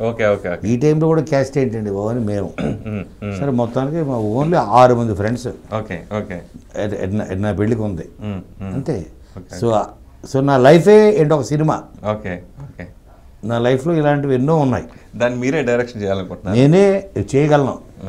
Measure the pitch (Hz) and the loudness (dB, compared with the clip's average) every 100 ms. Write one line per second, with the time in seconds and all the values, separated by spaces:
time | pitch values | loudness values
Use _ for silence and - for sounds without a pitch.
0 | 113 117 107 101 95 85 95 120 151 156 | -4 0 0 0 -2 -4 -2 0 2 2
1 | 160 160 123 139 131 147 120 110 104 98 | 2 0 0 0 0 0 -2 -2 -4 -4
2 | 107 123 104 104 95 - - - 110 104 | -4 -2 -2 -4 -6 -6 -6 -6 -8 -8
3 | - - 101 98 139 120 117 127 135 170 | -10 -10 -8 -4 -2 -2 -2 -2 -4 -4
4 | 143 120 107 117 156 170 101 117 127 120 | -4 -2 -2 -2 0 0 2 4 6 4
5 | 117 98 104 120 120 - - 107 104 85 | 0 -2 -2 -4 -8 -12 -10 -8 -8 -12
6 | - 107 98 87 - - - - 104 101 | -8 -8 -8 -12 -14 -20 -14 -8 -6 -6
7 | 95 107 - 95 107 92 104 113 107 95 | -4 -4 -4 -4 -4 -2 -2 -2 -4 -8
8 | - - 107 95 - - 98 127 135 113 | -12 -12 -10 -10 -12 -12 -10 -6 -6 -6
9 | 80 - - 98 - 90 117 107 - - | -8 -16 -20 -20 -16 -6 0 0 -2 -10
10 | - - - 135 139 135 131 170 190 214 | -20 -20 -6 -2 2 6 8 8 8 8
11 | 214 214 151 156 123 151 156 107 - - | 8 4 2 0 0 0 0 -2 -8 -8
12 | 101 107 98 87 - - 139 - 90 - | -6 -4 -6 -10 -12 -18 -18 -16 -16 -18
13 | - - - - 104 117 120 131 151 165 | -20 -20 -20 -12 -4 0 0 0 0 0
14 | 147 143 139 131 139 160 135 107 - - | 2 2 0 0 2 2 2 0 -6 -16
15 | - 110 120 123 127 156 120 120 117 107 | -14 -4 -2 -2 -2 0 0 0 -2 -4
16 | 98 98 90 87 90 113 139 185 196 196 | -4 -4 -6 -10 -2 4 6 6 4 2
17 | - 101 98 135 147 147 127 - - - | -2 -6 -2 0 4 2 2 -4 -14 -16